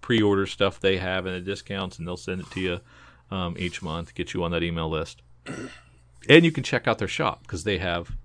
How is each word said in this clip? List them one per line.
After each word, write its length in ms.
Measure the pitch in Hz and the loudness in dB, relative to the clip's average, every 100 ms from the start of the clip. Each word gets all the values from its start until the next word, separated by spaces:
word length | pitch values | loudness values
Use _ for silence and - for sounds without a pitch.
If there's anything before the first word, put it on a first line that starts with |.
pre-order 440 | - 117 104 98 98 | 2 4 6 4 0
stuff 320 | - 98 - | 2 0 2
they 160 | 98 95 | 2 2
have 280 | 92 92 92 | 0 -2 -2
and 80 | |
the 60 | 92 | -6
discounts, 580 | 90 98 - 98 95 - | -6 -8 -6 -6 -6 -6
and 80 | 85 | -8
they'll 100 | 90 | -8
send 240 | - 92 | -6 -8
it 100 | 85 | -6
to 80 | - | -4
you, 200 | 92 87 - - - - _ | -2 -2 -8 -20 -20 -20 _
um, 240 | 98 87 85 | -4 -4 -4
each 240 | 90 - | -6 -6
month, 320 | 87 80 82 | -6 -6 -8
get 180 | - 85 | -8 -6
you 100 | 92 | -2
on 60 | 85 | -2
that 120 | 85 | 0
email 260 | 85 85 82 | 0 -2 -2
list. 340 | 78 80 - - - - | -2 -6 -10 -20 -20 -12
<clears throat> 80 | - - - - - _ - - | -10 -12 -14 -20 -20 _ -20 8
And 160 | 156 | 8
you 80 | 165 | 8
can 100 | 156 | 2
check 220 | 127 123 - | -2 -2 0
out 120 | 110 | -2
their 100 | 98 | -2
shop, 380 | - 113 - - | -2 -2 -2 -10
'cause 180 | 87 | -6
they 140 | 90 95 | -2 -2
have 360 | 92 85 85 - | 0 -2 -4 -12